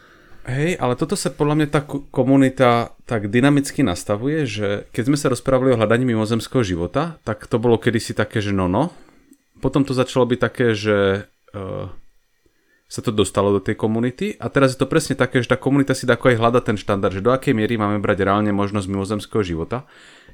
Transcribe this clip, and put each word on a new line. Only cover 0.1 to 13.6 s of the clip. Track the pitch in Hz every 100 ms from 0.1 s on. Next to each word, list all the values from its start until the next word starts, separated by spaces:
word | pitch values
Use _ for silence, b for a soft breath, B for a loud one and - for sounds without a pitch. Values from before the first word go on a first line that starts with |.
| b b b -
Hej, | 127 160 180
ale | 127 123
toto | 160 202
sa | 175
podľa | - 147 151
mňa | 151
tá | 151
ko-, | 147 143 -
komunita | - 123 139 131 131 123 120 113 -
tak | - 117 104
dynamicky | 120 139 143 139 -
nastavuje, | 127 90 - 104 131 160 135
že | 104 101 101 -
keď | - 117
sme | 147
sa | 147
rozprávali | 123 - 127 131 120
o |
hľadaní | 107 117 131
mimozemského | 110 107 117 - 131
života, | 104 85 87 135 170 156
tak | - 107 -
to | 120
bolo | 120 113
kedysi | - 113 - 110
také, | 104 117
že | 101 98
no, | 92
no. | 95 160 b b b b _ _ -
Potom | 135 147
to | 135
začalo | 127 123 135
byť | 120 123
také, | 117 - 120
že, | 107 107 101 98 98 101 _ _
e, | 104 95 98 98 - - _ _ _ _ _ _ _ _
sa | -
to | 95
dostalo | 107 95 - 101
do |
tej | 101